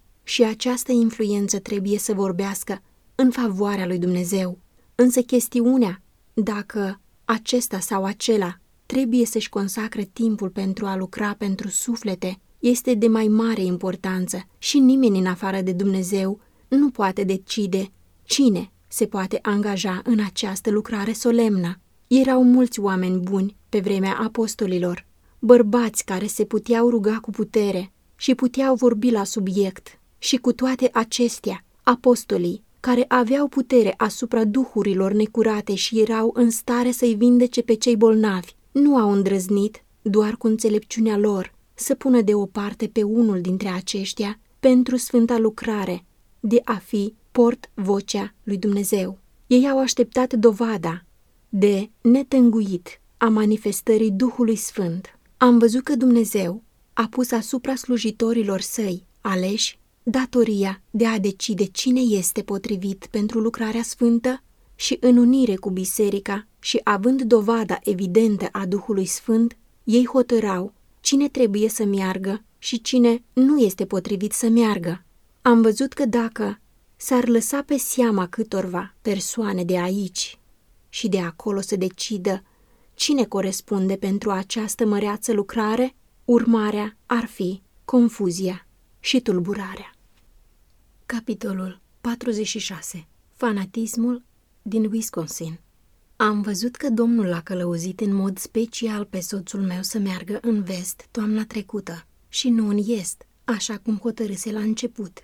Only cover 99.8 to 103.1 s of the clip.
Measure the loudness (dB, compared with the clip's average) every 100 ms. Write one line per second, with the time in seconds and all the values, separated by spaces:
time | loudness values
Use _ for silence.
99.8 | -6 -4 -4 -6 -8 -6 -2 -2 -2 -6
100.8 | -8 -12 -12 -6 -2 -2 -4 -8 -10 -10
101.8 | -10 -14 -18 _ _ -4 0 0 2 0
102.8 | -2 -4 -6